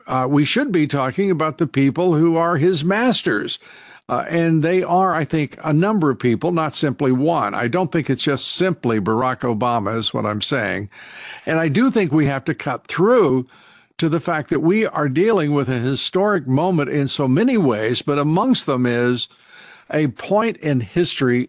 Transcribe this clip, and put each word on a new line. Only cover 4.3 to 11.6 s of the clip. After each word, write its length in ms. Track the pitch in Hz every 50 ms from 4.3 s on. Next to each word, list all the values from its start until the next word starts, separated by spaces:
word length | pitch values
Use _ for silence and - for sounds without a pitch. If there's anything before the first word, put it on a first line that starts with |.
and 320 | 160 170 165 165 160 160 147
they 200 | 165 180 185 175
are, 320 | - 170 185 190 185 170
I 120 | 160 156
think, 320 | - - 160 147 - - - -
a 100 | 160 147
number 360 | 151 175 208 220 208 156 143
of 100 | 127 -
people, 320 | - 123 117 104 - 170
not 240 | 180 165 156 151 -
simply 380 | - - 143 127 - 143 131 127
one. 400 | 127 139 160 170 151 113 101 101
I 160 | 98 120 120
don't 240 | 113 180 190 160 -
think 160 | 170 135 -
it's 160 | 151 - -
just 280 | 151 139 127 - - -
simply 480 | - 180 185 175 - - 123 113 110
Barack 400 | 95 95 110 110 131 127 127 -
Obama 540 | - 123 117 104 120 120 120 117 101 98 110 117
is 160 | 107 - -
what 100 | 120 107
I'm 160 | 107 104 104
saying. 480 | - - 143 135 110 98 92 92 98 98 - - - - - - - - - - -
And 140 | - 160
I 100 | 160